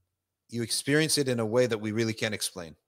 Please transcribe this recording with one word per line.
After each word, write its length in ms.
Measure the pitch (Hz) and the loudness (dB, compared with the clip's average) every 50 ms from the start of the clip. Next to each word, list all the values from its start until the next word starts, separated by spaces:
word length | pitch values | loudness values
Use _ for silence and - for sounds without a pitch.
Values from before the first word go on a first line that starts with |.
| _ _ _ _ _ _ _ _ _ | _ _ _ _ _ _ _ _ _
you 160 | _ 113 120 113 | _ -6 -6 -4
experience 540 | 110 - - - 139 143 151 160 151 - | -4 -4 -4 0 2 2 2 4 2 2
it 100 | 147 139 | 0 2
in 140 | 127 120 117 | 2 0 0
a 40 | 113 | 0
way 220 | 107 113 123 127 | 2 4 4 4
that 100 | 117 113 | 4 2
we 140 | 104 107 107 | -2 -2 -2
really 220 | 104 113 117 113 107 | 0 0 0 0 0
can't 200 | - 123 110 104 | -2 -2 -4 -2
explain, 440 | 95 - - - 92 85 80 80 _ _ | -4 -6 -6 -8 -10 -12 -14 -16 _ _